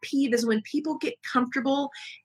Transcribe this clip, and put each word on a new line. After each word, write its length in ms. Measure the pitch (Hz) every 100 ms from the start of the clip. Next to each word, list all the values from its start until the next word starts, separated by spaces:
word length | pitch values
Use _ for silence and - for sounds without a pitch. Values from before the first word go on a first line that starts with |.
peeve 300 | - 277 269
is 140 | 240 233
when 160 | 220 -
people 260 | 294 320 302
get 160 | 302 - -
comfortable 580 | 254 247 269 254 277 277 - - -